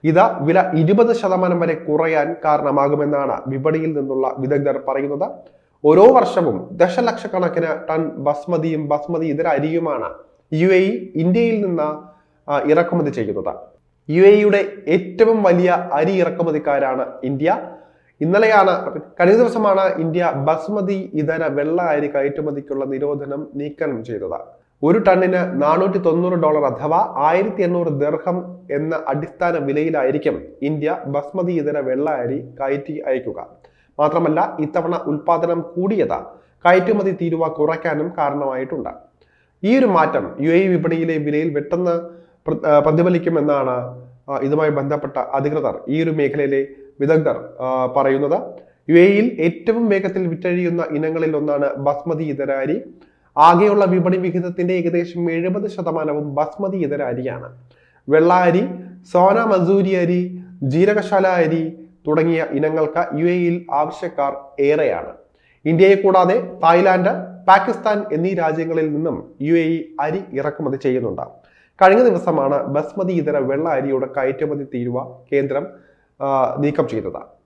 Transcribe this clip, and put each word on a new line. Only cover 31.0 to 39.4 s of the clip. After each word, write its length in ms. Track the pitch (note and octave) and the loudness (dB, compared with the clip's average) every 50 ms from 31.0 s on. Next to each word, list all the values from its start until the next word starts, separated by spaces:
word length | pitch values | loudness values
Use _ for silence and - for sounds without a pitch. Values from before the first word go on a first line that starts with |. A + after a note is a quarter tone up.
| - C3+ | -6 -6
ബസ്മതി 460 | C#3 C#3+ C#3+ - - F#3+ F3 F3+ F3+ | -6 -6 -6 -4 -6 -4 -4 -2 -2
ഇതര 240 | E3 C#3+ D3 D3 D3 | -2 -2 -2 -4 -4
വെള്ള 300 | C#3 B2+ B2+ C3 D3 D#3+ | -4 -2 -2 -2 -2 -2
അരി 300 | D3+ C3 A#2+ B2+ C3 D3+ - - - - | -2 -4 -4 -4 -6 -6 -8 -12 -10 -8
കയറ്റി 420 | C#3 C3+ C#3 C#3+ C#3+ - D3+ D3+ - C#3 | -4 -4 -4 -4 -6 -8 -10 -8 -4 -4
അയക്കുക. 400 | C3 C3 B2+ - - - - - - _ _ - _ _ _ _ _ - | -4 -4 -4 -8 -10 -10 -12 -16 -18 _ _ -20 _ _ _ _ _ 0
മാത്രമല്ല, 580 | D3 G3 - E3+ E3+ D#3 D#3 E3 G3 G3+ - - | 0 0 2 2 0 2 0 0 0 -2 -2 -6
ഇത്തവണ 360 | D3+ D3 - F3 E3 D#3+ E3+ | -6 -4 -2 -4 -2 -2 -4
ഉൽപ്പാദനം 640 | D#3+ - D3 D3+ D3 - - E3+ E3 E3 E3+ E3+ E3+ | -4 -4 -4 -6 -4 0 -2 0 0 0 -2 -2 -4
കൂടിയത് 580 | E3 - - F3 F3+ G3+ A3 G3+ D3 - - - - - - - _ _ _ _ _ | -4 -8 -6 -4 -2 -2 0 0 0 -2 -2 -6 -8 -12 -20 -20 _ _ _ _ _
കയറ്റുമതി 520 | F3 F3+ F#3+ F3+ F#3 A3 G#3 F#3+ G3 F#3 F#3 | 4 4 4 4 2 0 0 0 -2 -2 -2
തീരുവ 260 | F3 E3 E3 E3 E3 D#3+ | -2 -4 -2 -2 -2 -4
കുറയ്ക്കാനും 680 | D#3+ - D3+ D3+ D#3+ D#3+ - E3+ D#3 D3 D#3+ F3 F3 - | -2 -2 0 0 -2 -2 -2 -4 -2 -2 -4 -6 -2 -2
കാരണമായിട്ടുണ്ട്. 720 | D3+ C#3+ C#3 D3 C#3+ C3+ C3 B2+ C3+ C3 E3+ D3 A#2 - - - - _ _ _ _ _ _ _ | -2 -2 -2 -2 -4 -4 -4 -4 -6 -6 -8 -8 -8 -10 -12 -14 -20 _ _ _ _ _ _ _